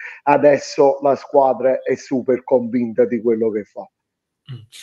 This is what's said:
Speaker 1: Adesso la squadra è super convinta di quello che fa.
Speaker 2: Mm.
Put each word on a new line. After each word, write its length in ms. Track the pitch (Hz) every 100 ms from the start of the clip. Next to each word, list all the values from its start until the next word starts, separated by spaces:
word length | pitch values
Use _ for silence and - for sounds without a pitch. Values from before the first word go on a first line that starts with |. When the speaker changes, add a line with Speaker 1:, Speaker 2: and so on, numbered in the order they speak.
| - -
Speaker 1:
Adesso 760 | - 143 147 135 - - 139 135
la 140 | 143 135
squadra 680 | - 113 131 117 127 127
è 140 | - 127
super 480 | - 131 117 123
convinta 600 | - 127 117 123 120 110 113
di 160 | 117
quello 280 | 113 110 113
che 140 | 104
fa. 260 | 98 - 95 _ _ _ _ _ -
Speaker 2:
Mm. 80 | 123 - -